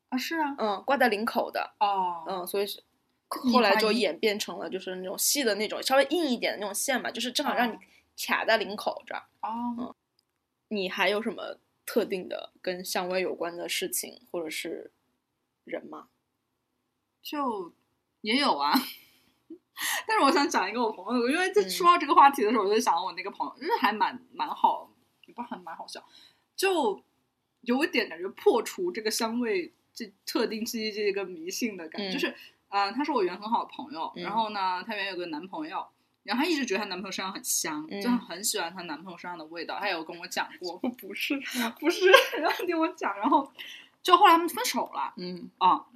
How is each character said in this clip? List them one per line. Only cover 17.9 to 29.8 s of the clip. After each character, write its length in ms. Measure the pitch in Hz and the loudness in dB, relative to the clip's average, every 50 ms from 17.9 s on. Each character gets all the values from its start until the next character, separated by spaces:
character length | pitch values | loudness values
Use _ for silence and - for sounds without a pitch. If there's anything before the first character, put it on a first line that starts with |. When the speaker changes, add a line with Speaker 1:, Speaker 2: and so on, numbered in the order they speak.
| _ _ _ _ _ _ | _ _ _ _ _ _
Speaker 1:
也 160 | - 214 233 | -2 0 2
有 200 | 285 285 233 160 | 2 4 2 2
啊。 160 | 143 139 143 - | 2 2 2 2
<laughs> 80 | 254 - - - - - _ _ _ _ _ _ _ _ - 330 - _ _ _ - 906 - 880 - - - | 0 0 -4 -10 -16 -20 _ _ _ _ _ _ _ _ -20 -20 -20 _ _ _ -6 -4 -4 -4 -2 0 2
但 100 | 440 415 | 4 6
是 60 | 294 | 6
我 80 | 269 | 6
想 160 | 339 294 285 - | 6 6 4 2
讲 180 | - 233 180 196 | 2 0 0 0
一 40 | |
个 100 | 214 247 | 0 0
我 80 | 233 214 | 0 -2
朋 260 | - - 180 214 247 | -2 -4 -6 -2 0
友， 120 | 247 233 254 | 2 2 2
因 100 | 294 349 | 2 2
为 140 | 370 381 | 2 2
在 100 | 381 415 370 - | 2 2 2 2
说 180 | - - 359 | 2 4 6
到 100 | 339 349 | 6 6
这 80 | - 294 | 6 6
个 80 | 277 | 4
话 160 | 349 330 285 277 | 8 10 10 10
题 140 | 277 277 | 8 6
的 80 | 208 208 | 2 4
时 80 | 254 220 | 4 4
候， 60 | 190 | 2
Speaker 2:
嗯。 20 | |
Speaker 1:
我 80 | 196 214 | 2 2
就 60 | 233 | 2
想 160 | 240 196 170 | 4 2 2
到 80 | 170 185 | 0 0
我 80 | 180 | -4
那 100 | 170 180 | -6 -8
个 80 | - - | -8 -8
朋 160 | - - 156 | -8 -8 -8
友， 80 | 139 - - | -8 -8 -8
就 20 | |
是 80 | 269 359 466 392 | -4 -2 0 2
还 120 | 247 208 | 2 2
蛮， 280 | 214 208 185 151 254 - - _ | 2 2 0 -2 -2 -4 -14 _
蛮 160 | - 175 151 160 | -8 -6 -6 -6
好， 420 | 196 - - - - - - - _ _ _ _ _ _ _ | -2 2 2 2 2 0 -6 -14 _ _ _ _ _ _ _
也 60 | - | -18
不 80 | - - | -14 -12
还 160 | - - 208 185 | -12 -10 -12 -12
蛮 140 | 175 165 170 | -12 -12 -14
好 100 | - 190 | -14 -14
笑， 180 | - - - - - _ - - - _ _ _ _ _ | -14 -14 -14 -16 -18 _ -20 -20 -20 _ _ _ _ _
就 440 | - 381 392 370 320 262 214 185 - - _ _ _ _ _ _ _ _ _ _ _ | -2 0 2 2 2 2 0 0 -4 -8 _ _ _ _ _ _ _ _ _ _ _
有 240 | - - 240 262 320 | -2 0 0 2 2
一 20 | |
点 220 | - - 240 202 - | 0 0 0 -2 -2
感 100 | 160 165 | -4 -8
觉 80 | 180 208 | -8 -8
破 300 | - - - 415 285 226 | -6 0 4 4 4 4
除 300 | - - - - 180 180 | 2 -2 -4 -4 -4 -4
这 100 | 180 226 | -2 -2
个 80 | 214 214 | -2 -2
香 300 | 233 - 233 226 226 247 | -2 0 -2 -2 -2 0
味， 340 | 247 220 202 180 165 - _ _ | 0 0 0 -2 -2 -4 _ _